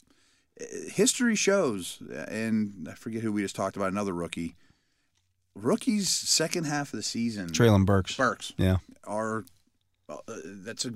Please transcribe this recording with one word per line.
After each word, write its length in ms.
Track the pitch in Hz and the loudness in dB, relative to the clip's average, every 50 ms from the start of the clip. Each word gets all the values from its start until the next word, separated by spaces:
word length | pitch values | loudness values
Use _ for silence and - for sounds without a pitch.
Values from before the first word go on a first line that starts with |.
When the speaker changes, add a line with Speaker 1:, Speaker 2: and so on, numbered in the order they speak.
| _ _ _ _ _ _ _ _ _ _ _ - | _ _ _ _ _ _ _ _ _ _ _ -16
Speaker 1:
uh, 40 | - - - 87 80 80 | -14 -12 -10 -10 -10 -6
history 440 | - - 196 262 - - 254 240 220 | 2 2 4 4 4 4 4 2 4
shows, 680 | 202 - - 196 202 185 139 110 98 87 - - - - - - 69 76 - | 4 4 4 4 4 4 2 0 -2 -4 -8 -10 -12 -14 -12 -10 -10 -8 -6
and 580 | - 110 110 113 110 110 107 101 101 98 78 | -4 -4 -2 0 2 2 0 0 -4 -10 -12
I 80 | - 95 | -12 -12
forget 280 | - - 120 110 113 110 | -12 -10 -8 -6 -4 -2
who 100 | 113 104 | -2 0
we 80 | 104 | 0
just 160 | 101 95 - | -2 -2 -2
talked 200 | - 104 95 - | -2 -2 -2 -2
about, 140 | 98 98 95 | -2 -2 -2
another 220 | 92 104 104 98 90 | -2 -2 -2 -2 -2
rookie. 420 | 85 85 82 - - 85 85 85 - _ _ _ _ _ _ _ _ _ _ _ _ _ _ _ _ _ _ - | -4 -4 -6 -6 -6 -8 -8 -10 -14 _ _ _ _ _ _ _ _ _ _ _ _ _ _ _ _ _ _ -16
Rookies, 560 | - 101 123 185 226 - - 214 208 196 175 | -6 -2 0 0 0 2 0 0 0 2 0
second 540 | - - - - - - 156 170 - 180 165 | 0 -2 0 2 2 2 2 2 0 -2 -2
half 280 | 147 147 147 143 - - | 0 -2 -2 -4 -4 -6
of 60 | 110 | -8
the 40 | 107 | -6
season, 460 | - - 117 117 117 110 104 92 85 | -6 -4 -2 -2 -2 -2 -4 -6 -2
Speaker 2:
Treylon 360 | 82 - 123 117 107 98 95 | 2 6 8 8 8 8 8
Burks. 300 | 92 101 95 95 - - | 6 6 4 2 0 -2
Speaker 1:
Burks 360 | - 135 120 101 - - - - | 0 0 0 0 -2 -8 -10 -4
Speaker 2:
Yeah. 220 | - 104 92 95 92 - - - _ - | 0 2 4 4 2 0 -4 -20 _ -12
Speaker 1:
are, 400 | - 101 107 110 110 110 110 104 - _ _ _ _ _ _ _ _ _ _ _ - | -8 -6 -4 -4 -2 -4 -6 -6 -10 _ _ _ _ _ _ _ _ _ _ _ -16
uh, 80 | 76 64 - - 113 101 71 | -14 -14 -12 -12 -12 -12 -12
that's 400 | - 98 101 90 107 113 - - | -14 -14 -14 -12 -12 -8 -8 -8
a, 80 | 131 117 | -8 -6